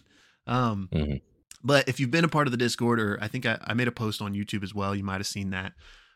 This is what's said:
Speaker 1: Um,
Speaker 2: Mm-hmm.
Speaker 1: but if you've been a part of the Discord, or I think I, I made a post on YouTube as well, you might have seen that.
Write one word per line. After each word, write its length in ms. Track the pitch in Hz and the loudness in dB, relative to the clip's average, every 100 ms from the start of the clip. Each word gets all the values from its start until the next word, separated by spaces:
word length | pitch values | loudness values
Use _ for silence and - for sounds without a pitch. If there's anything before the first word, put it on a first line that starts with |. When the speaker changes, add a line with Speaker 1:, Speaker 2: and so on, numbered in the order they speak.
| _ _ _ _ - | _ _ _ _ -2
Speaker 1:
Um, 420 | 123 120 101 95 | 0 2 0 -2
Speaker 2:
Mm-hmm. 260 | 80 73 67 - _ - - | 0 0 -2 -8 _ -20 -6
Speaker 1:
but 240 | 123 143 131 | 4 4 4
if 120 | 123 | 0
you've 120 | 127 | 2
been 140 | 165 170 | 2 4
a 40 | |
part 180 | 151 143 | 4 2
of 40 | |
the 60 | 120 | 2
Discord, 420 | 120 - 120 117 | 0 2 2 2
or 180 | 104 104 | 2 -2
I 60 | 104 | -4
think 180 | 123 113 | -4 -2
I, 140 | 110 | -2
I 100 | - | -2
made 140 | 113 123 | 0 0
a 40 | |
post 300 | 120 110 104 | -2 -4 -4
on 120 | 104 | -4
YouTube 300 | 101 104 104 | -4 -4 -4
as 100 | 98 | -4
well, 220 | 104 98 101 | -2 -2 -2
you 80 | |
might 140 | 98 95 | -2 -4
have 80 | 98 | -4
seen 240 | 101 95 | -4 -4
that. 220 | 92 95 - - - _ | -4 -6 -12 -20 -20 _